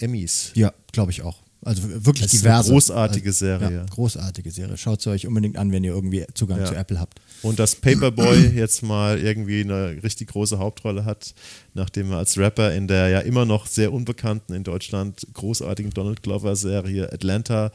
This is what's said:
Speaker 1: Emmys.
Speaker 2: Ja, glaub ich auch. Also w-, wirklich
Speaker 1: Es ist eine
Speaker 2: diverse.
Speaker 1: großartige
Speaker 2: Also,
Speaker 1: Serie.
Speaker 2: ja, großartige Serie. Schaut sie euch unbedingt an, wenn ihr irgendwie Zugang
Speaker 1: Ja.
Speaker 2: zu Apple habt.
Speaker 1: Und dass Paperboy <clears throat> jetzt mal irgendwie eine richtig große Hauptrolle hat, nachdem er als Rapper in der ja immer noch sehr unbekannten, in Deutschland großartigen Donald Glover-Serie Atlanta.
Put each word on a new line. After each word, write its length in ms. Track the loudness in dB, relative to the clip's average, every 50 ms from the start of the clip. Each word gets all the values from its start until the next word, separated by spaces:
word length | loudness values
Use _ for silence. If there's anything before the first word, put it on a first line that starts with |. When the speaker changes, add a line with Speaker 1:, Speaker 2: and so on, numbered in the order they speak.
Speaker 1:
Emmys. 500 | -4 -4 -4 -4 -4 -4 -4 -4 -6 -2 2
Speaker 2:
Ja, 180 | 2 2 2 2 _ _ -6
glaub 180 | -2 -2 0 0
ich 120 | -2 -4
auch. 180 | -8 -10 -10 -12 _ _ _ _ -6
Also 200 | -4 -4 -2 -4
w-, 220 | -4 -6 2 4
wirklich 200 | 4 4 4 2
Speaker 1:
Es 80 | 2 4
ist 100 | 6 6
eine 80 | 6 6
Speaker 2:
diverse. 160 | 6 6 6
Speaker 1:
großartige 580 | 6 6 6 4 4 2 0 0 0 0 -2 -2
Speaker 2:
Also, 80 | 0 0 0
Speaker 1:
Serie. 260 | 0 0 0 0 -2 -2
Speaker 2:
ja, 80 | -4 -6
großartige 640 | -6 -4 -2 -2 -2 -2 -4 -6 -8 -8 -10 -10 -10
Serie. 260 | -10 -8 -8 -8 -8
Schaut 240 | -6 -4 -4 -4 -2
sie 80 | -2 -4
euch 160 | -4 -4 -4
unbedingt 300 | -2 -2 0 0 -2 -2
an, 140 | -2 0 0
wenn 120 | 0 0 0
ihr 80 | 0 -2
irgendwie 320 | -2 -2 -2 -2 -4 -4 -6 -4
Zugang 260 | -4 -2 0 0 -2
Speaker 1:
Ja. 60 | -2
Speaker 2:
zu 100 | -2 -4
Apple 240 | -4 -4 -4 -4 -4
habt. 200 | -4 -6 -10 -16 -20 -20 -14 -6 -4
Speaker 1:
Und 160 | -2 0 2
dass 160 | 2 0 0
Paperboy 720 | 2 4 4 4 4 4 2 2 4 6 8 8 8 8
<clears throat> 80 | 8 6
jetzt 260 | 4 2 0 0 -2
mal 380 | -2 -2 0 0 2 2 2 2
irgendwie 420 | 0 0 -2 -2 -2 -2 -2 -2
eine 400 | 0 0 -2 -2 -2 -4 -4 -6
richtig 280 | -6 -6 -6 -6 -8 -6
große 280 | -4 -2 -2 -2 -2
Hauptrolle 480 | -2 -2 -4 -6 -6 -6 -4 -4 -2 -4
hat, 300 | -4 -4 -6 -10 -16 -18 -20 -20 -20 -20 -20 -20 _ -6
nachdem 360 | -6 -6 -4 -4 -4 -2 -2
er 60 | -2
als 200 | -2 -2 -2 0
Rapper 360 | 2 2 2 2 2 2 2 0
in 140 | 0 0
der 220 | 2 2 4 4 4
ja 100 | 4 2
immer 260 | 2 2 2 2 2
noch 220 | 2 2 0 -2
sehr 260 | -2 0 0 0 0 0
unbekannten, 600 | -2 -4 -6 -6 -6 -4 -4 -4 -4 -6 -8 -8
in 100 | -6 -6
Deutschland 640 | -6 -6 -6 -6 -6 -6 -4 -4 -6 -8 -10 -14 -16 -12
großartigen 580 | -8 -6 -6 -4 -4 -4 -6 -6 -6 -6 -6
Donald 320 | -4 -4 -4 -4 -4 -6 -6
Glover-Serie 880 | -6 -4 -2 -2 -2 -2 -2 -2 -2 -2 -2 -4 -4 -4 -4 -4 -6 -6
Atlanta. 580 | -4 -2 -2 -2 -2 -2 -2 -2 0 -2 -2 -4